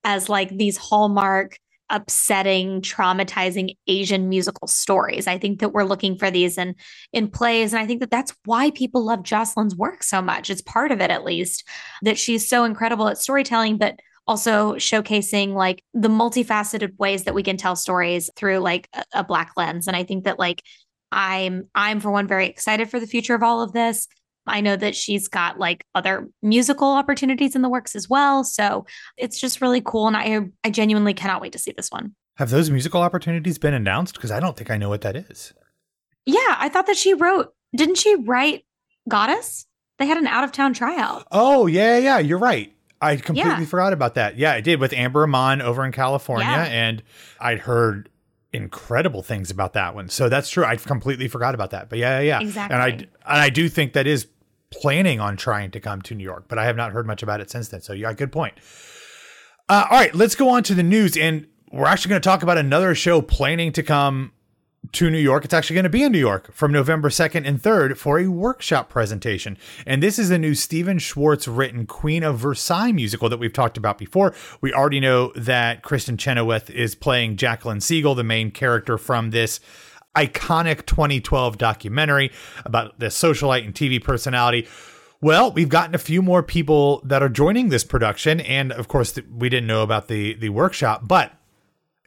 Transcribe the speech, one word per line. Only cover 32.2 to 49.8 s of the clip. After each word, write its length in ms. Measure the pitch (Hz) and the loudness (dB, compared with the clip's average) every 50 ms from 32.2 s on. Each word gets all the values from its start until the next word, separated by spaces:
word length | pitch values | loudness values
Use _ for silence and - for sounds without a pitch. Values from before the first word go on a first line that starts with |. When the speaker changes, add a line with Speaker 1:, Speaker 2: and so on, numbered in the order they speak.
| _ _ _ - | _ _ _ -6
Speaker 2:
Have 120 | 139 113 | -2 0
those 220 | 123 151 165 156 | 2 2 2 2
musical 320 | 143 131 131 151 - 175 175 | 2 0 -2 0 0 0 0
opportunities 560 | 175 190 175 - 165 170 170 151 180 151 - | 0 0 -2 -2 -2 -4 -2 -2 -4 -4 -2
been 160 | - 147 143 | 0 0 0
announced? 440 | 123 107 95 95 131 180 - - - | 0 0 0 0 0 -2 -4 -6 -8
'Cause 120 | - 113 | -8 -6
I 80 | 104 113 | -4 -2
don't 180 | 170 185 143 - | -4 -4 -6 -8
think 140 | 113 - | -8 -6
I 60 | 117 104 | -4 -2
know 120 | 104 101 | -2 -2
what 120 | 101 104 | -4 -4
that 140 | - 104 98 | -4 -6 -6
is. 380 | 147 196 - - - - - - _ _ _ _ _ _ _ _ _ _ _ _ _ _ | -8 -10 -14 -18 -20 -20 -20 -20 _ _ _ _ _ _ _ _ _ _ _ _ _ _
Speaker 1:
Yeah, 300 | 262 285 453 523 440 285 - | 0 2 2 4 2 2 0
I 120 | 254 294 | 0 0
thought 180 | - 359 381 381 | 0 0 2 2
that 100 | 403 - | 0 2
she 160 | - 381 392 | 4 2 4
wrote, 400 | 294 339 349 392 370 - - _ _ _ _ - | 4 4 4 2 2 0 -2 _ _ _ _ -2
didn't 240 | 247 311 311 370 - | 0 2 2 2 2
she 160 | - 427 415 | 4 4 4
write 500 | 320 226 214 247 247 269 302 - - - _ _ _ _ _ _ _ _ 233 | 4 2 0 0 2 2 2 0 -2 -8 _ _ _ _ _ _ _ _ -2
Goddess? 600 | 233 202 208 247 330 453 480 - - - - _ _ _ _ _ _ - | 0 2 2 2 0 -2 -4 -8 -12 -14 -16 _ _ _ _ _ _ -4
They 80 | 277 285 | 0 0
had 100 | 320 330 | 2 2
an 100 | 311 - | 0 0
out-of-town 460 | - 240 269 269 - - 277 269 247 | 0 0 -2 -2 -2 0 0 0 0
tryout. 540 | - 247 262 349 320 - - - - - - | 0 -2 -4 -2 -2 -4 -4 -4 -8 -8 -2
Speaker 2:
Oh, 360 | - 202 233 269 277 262 214 165 | 2 4 6 6 6 6 6 4
yeah, 320 | 156 180 208 226 240 240 | 4 4 4 6 6 6
yeah, 180 | 254 269 269 214 | 6 4 4 4
you're 220 | 151 143 165 185 | 4 2 2 2
right. 340 | 233 247 190 120 101 - _ _ _ _ _ _ | 2 2 2 0 -2 -6 _ _ _ _ _ _
I 180 | 151 156 147 139 | 0 0 0 0
completely 340 | - - 160 285 370 - | -2 -2 -2 0 0 0
Speaker 1:
Yeah. 140 | 302 175 160 | 0 0 -2
Speaker 2:
forgot 280 | 147 - 180 185 196 190 | -2 0 0 2 2 2
about 220 | 147 131 120 - | 0 0 0 0
that. 240 | 131 110 104 - 117 | 0 -2 -2 -2 0
Yeah, 140 | 143 156 139 | 0 0 0
I 80 | 113 | 0
did 180 | 107 170 170 139 | 0 0 2 2
with 120 | 135 127 | 0 0
Amber 300 | 139 123 123 123 131 147 | 0 -2 -2 0 2 2
Amon 400 | 156 147 139 127 131 131 135 139 | 2 2 2 2 2 2 2 0
over 240 | 127 120 120 131 135 | 0 -2 -2 -2 -4
in 60 | 131 | -4
California. 580 | 123 135 135 127 139 135 - - 127 113 - - | -2 -2 -2 -2 -2 -2 -4 -4 -2 -2 -2 0
Speaker 1:
Yeah. 160 | - 156 170 | 0 -2 -2
Speaker 2:
And 380 | 151 117 113 117 113 113 110 - _ _ - - - - - | -2 -2 0 0 -2 -2 -4 -10 _ _ -20 -20 -20 -14 -6
I'd 200 | 120 120 117 104 | -4 -2 -2 -2
heard 500 | - - 123 117 117 110 104 101 104 - _ _ _ _ _ _ _ _ - | -2 0 2 2 2 2 2 -2 -6 -14 _ _ _ _ _ _ _ _ -10
incredible 680 | 113 101 95 - - - - 120 127 170 180 123 95 - | -10 -8 -10 -12 -16 -8 -4 -2 0 0 -2 -2 -6 -6
things 260 | - 117 101 95 90 | -6 -6 -6 -6 -6
about 240 | 95 98 98 92 - | -6 -6 -6 -4 -2
that 220 | 107 | -4